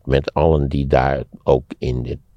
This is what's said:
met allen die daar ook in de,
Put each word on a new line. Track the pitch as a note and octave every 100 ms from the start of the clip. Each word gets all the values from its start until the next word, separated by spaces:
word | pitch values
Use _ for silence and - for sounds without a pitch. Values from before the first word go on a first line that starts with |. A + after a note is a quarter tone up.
| -
met | C#2 C#2
allen | - D#2+ D#2 C#2
die | C#2 C#2
daar | C#2 C2 C2+ A#1+ -
ook | - C2+ - -
in | - B1
de, | A#1+ C#2+ -